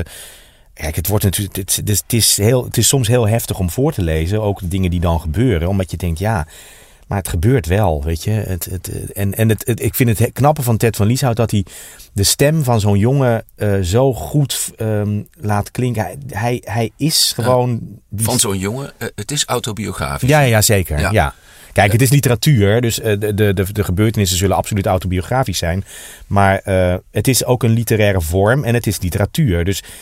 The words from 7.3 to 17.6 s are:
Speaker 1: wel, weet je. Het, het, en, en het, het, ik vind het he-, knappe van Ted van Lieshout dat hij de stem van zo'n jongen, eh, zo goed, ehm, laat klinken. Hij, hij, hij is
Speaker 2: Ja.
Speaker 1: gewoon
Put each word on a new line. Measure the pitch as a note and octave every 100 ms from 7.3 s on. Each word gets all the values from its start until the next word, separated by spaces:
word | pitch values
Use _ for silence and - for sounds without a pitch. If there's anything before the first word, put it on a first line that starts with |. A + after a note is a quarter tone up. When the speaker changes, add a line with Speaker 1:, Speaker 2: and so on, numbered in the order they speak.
| F2 G2+ C3+ E2
Speaker 1:
wel, | G2 G2 D2+
weet | D2+ E2
je. | -
Het, | A2 - F2+ -
het, | F2 - - F#2+
en, | - G2+ G2
en | A2+
het, | - -
het, | A2+
ik | A#2 -
vind | A#2
het | G#2
he-, | A#2
knappe | - C#3+ D#3
van | A#2+ A2
Ted | A#2+ -
van | G#2
Lieshout | B2 C3+ A#2
dat | A2
hij | G#2+ F#2+ - - - -
de | -
stem | G2 - C#3+ D#3+
van | B2+ A2+
zo'n | G2+ G2+
jongen, | A2+ C#3 B2+ A2+ - -
eh, | G#2 G2
zo | F2 A2 C3+
goed, | A2 - D3 C#3 - - -
ehm, | A2 G#2+ G#2 G#2 -
laat | - G#2 G2+ -
klinken. | - B2 A#2
Hij, | F2+ C3 C3+
hij, | F#2+ A#2 B2 -
hij | G#2+ A2+ -
is | D3 - - -
Speaker 2:
Ja. |
Speaker 1:
gewoon | A#2+ B2+